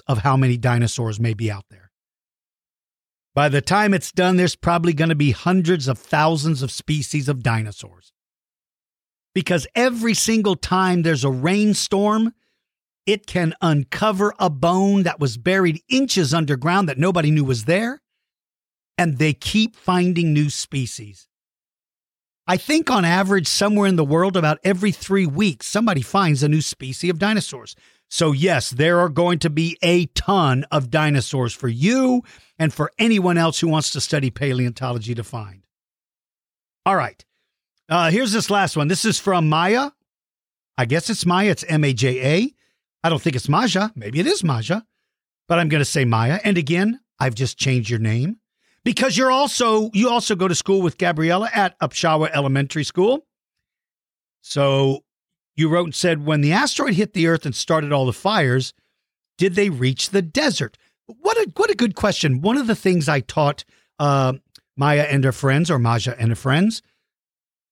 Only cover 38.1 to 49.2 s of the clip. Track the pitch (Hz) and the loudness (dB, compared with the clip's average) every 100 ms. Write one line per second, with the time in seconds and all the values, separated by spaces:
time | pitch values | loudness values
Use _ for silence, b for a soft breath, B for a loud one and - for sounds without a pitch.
38.1 | 196 254 220 - 202 185 156 147 185 220 | 2 0 -2 0 0 0 0 -2 0 -2
39.1 | - 202 180 156 156 180 240 285 - _ | -2 0 0 2 2 2 0 -2 -8 _
40.1 | _ _ _ _ _ _ - 120 156 - | _ _ _ _ _ _ -6 -2 -2 -2
41.1 | 220 180 180 202 170 - 156 143 120 135 | -2 0 2 2 0 -2 0 0 0 0
42.1 | 127 131 165 262 _ _ _ _ _ 165 | 0 0 0 0 _ _ _ _ _ -2
43.1 | 156 165 127 - 151 240 180 220 139 104 | 0 -2 -4 -2 0 0 0 -2 -6 -8
44.1 | 135 240 403 170 120 110 196 - _ _ | -4 -2 0 -2 -2 -2 -6 -6 _ _
45.1 | _ _ _ - 170 160 151 139 147 123 | _ _ _ -2 0 2 0 0 0 0
46.1 | 113 117 180 208 180 143 170 208 247 _ | 2 0 0 0 0 0 0 0 -2 _
47.1 | - 131 110 131 - 139 127 110 113 110 | -6 -4 -2 -6 -4 -2 0 -2 -2 0
48.1 | 113 151 226 _ _ _ _ - - 262 | 0 -2 -6 _ _ _ _ -4 0 0
49.1 | - | 2